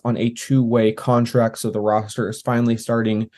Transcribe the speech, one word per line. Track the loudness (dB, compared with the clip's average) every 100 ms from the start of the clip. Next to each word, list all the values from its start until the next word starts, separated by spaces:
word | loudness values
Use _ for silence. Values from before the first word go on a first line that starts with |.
on | -4 -2
a | -2
two-way | -4 0 2 4 4 2
contract. | 0 0 2 2 2 0 -2
So | -6
the | -2
roster | 0 0 -2 -4 -4
is | -4
finally | -2 0 0 0
starting | -2 0 0 -2 -4